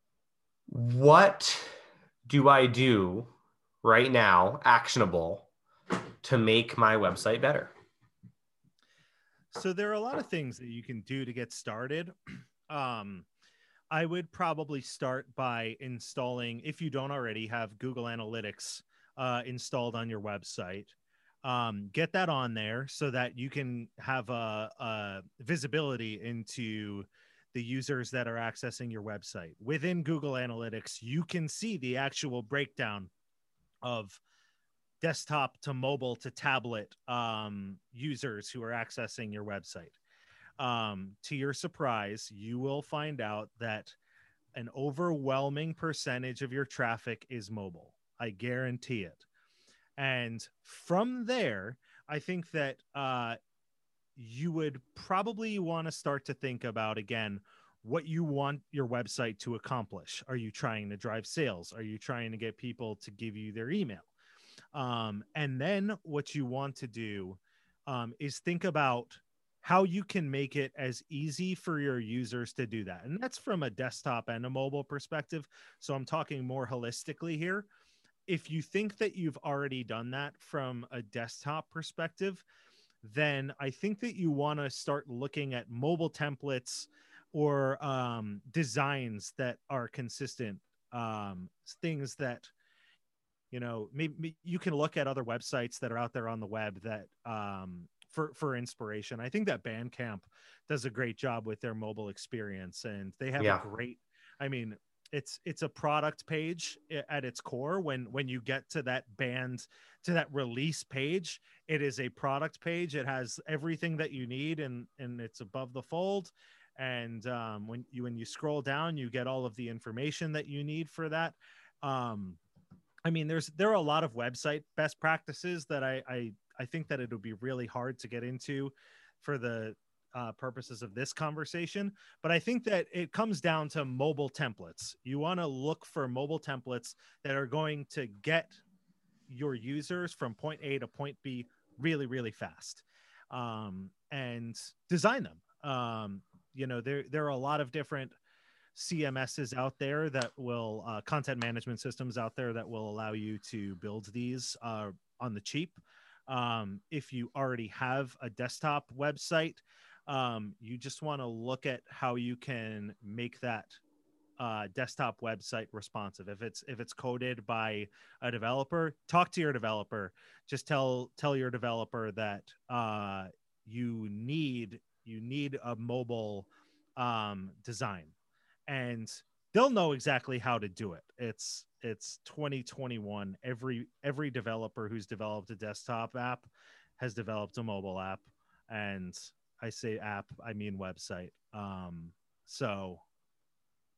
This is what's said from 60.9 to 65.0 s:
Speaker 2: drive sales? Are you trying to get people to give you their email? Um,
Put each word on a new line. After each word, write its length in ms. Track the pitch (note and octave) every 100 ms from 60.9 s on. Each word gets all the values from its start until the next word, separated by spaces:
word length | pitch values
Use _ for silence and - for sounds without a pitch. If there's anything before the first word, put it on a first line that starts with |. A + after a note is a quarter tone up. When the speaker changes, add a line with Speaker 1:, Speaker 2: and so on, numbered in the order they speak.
| G2+
Speaker 2:
drive 300 | A#2 A2 -
sales? 440 | E3 C3 F2 F2
Are 120 | A2+
you 160 | A2 G#2+
trying 320 | - A#2+ A2+
to 60 | A2
get 200 | A2+ G#2+
people 380 | B2 A#2 A2+
to 160 | G2+ -
give 260 | G2+ A2+ G#2+
you 140 | G#2+
their 180 | A2 A#2
email? 380 | G#3 C#3+ F2+ - _ _ - - - -
Um, 500 | D3+ B2+ A#2